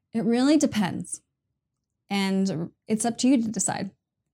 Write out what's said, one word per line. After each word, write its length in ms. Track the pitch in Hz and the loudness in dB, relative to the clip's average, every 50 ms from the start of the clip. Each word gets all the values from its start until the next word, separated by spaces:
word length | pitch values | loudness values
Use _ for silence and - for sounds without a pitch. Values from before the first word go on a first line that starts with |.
| _ _ | _ _
it 120 | - 226 175 | -6 -2 0
really 320 | 226 233 247 254 285 320 | 2 2 4 4 4 4
depends. 640 | 302 294 - - 214 190 - - - 180 - - - _ _ _ _ _ _ _ _ _ _ _ _ _ _ _ _ _ _ | 4 4 2 2 0 0 0 -2 -6 -10 -12 -14 -16 _ _ _ _ _ _ _ _ _ _ _ _ _ _ _ _ _ _
And 600 | 196 196 196 190 190 190 196 190 - 160 175 - - _ _ | -4 -2 -2 0 0 0 0 -2 -2 -6 -8 -10 -12 _ _
it's 180 | - 220 220 233 | -4 -4 -2 -2
up 140 | 233 226 - | -4 -2 0
to 100 | - 254 | 2 4
you 140 | 285 240 | 4 4
to 60 | 233 214 | 2 -2
decide. 420 | - 202 - - - - 202 196 - _ _ _ _ _ _ _ | -4 -4 -4 -2 -2 -4 -6 -10 -12 _ _ _ _ _ _ _